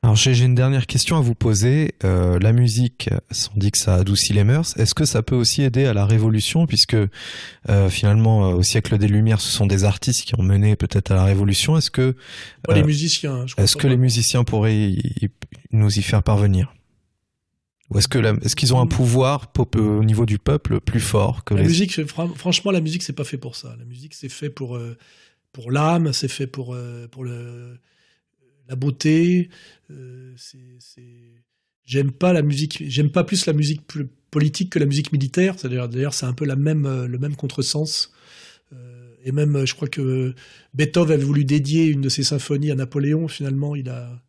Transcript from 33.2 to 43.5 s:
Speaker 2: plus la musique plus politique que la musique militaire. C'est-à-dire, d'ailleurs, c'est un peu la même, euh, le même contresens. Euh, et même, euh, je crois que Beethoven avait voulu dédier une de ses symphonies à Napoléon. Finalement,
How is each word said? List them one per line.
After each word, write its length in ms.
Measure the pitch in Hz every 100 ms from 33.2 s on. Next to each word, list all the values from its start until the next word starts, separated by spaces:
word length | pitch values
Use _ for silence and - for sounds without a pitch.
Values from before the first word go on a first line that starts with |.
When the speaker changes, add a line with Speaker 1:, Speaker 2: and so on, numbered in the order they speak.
Speaker 2:
plus 200 | - 190
la 80 | -
musique 340 | 151 147 151 _
plus 220 | 151 135 _ _
politique 400 | 151 151 151 185
que 80 | 180
la 80 | 143
musique 260 | 143 147
militaire. 460 | 143 135 180 185 185
C'est-à-dire, 280 | 131 123 123
d'ailleurs, 280 | 123 143
c'est 100 | -
un 80 | 127
peu 140 | 123 147
la 100 | 135
même, 300 | 147 156 139
euh, 200 | 131 123
le 120 | 123
même 180 | 143 143
contresens. 760 | 139 - 127 147 156 - - _ _ - - _ _
Euh, 400 | 127 123 120 120 _
et 100 | 131
même, 220 | 139 147 143
euh, 100 | 131
je 80 |
crois 140 | - 147
que 460 | - 131 131 127 127 - - _
Beethoven 440 | 135 151 180 165 151
avait 80 |
voulu 200 | 135 143
dédier 440 | 139 147 139 160 160
une 120 | 143
de 80 | 135
ses 140 | 135
symphonies 480 | 135 147 - 143 151
à 40 |
Napoléon. 540 | 135 127 143 143 151 165
Finalement, 480 | - 139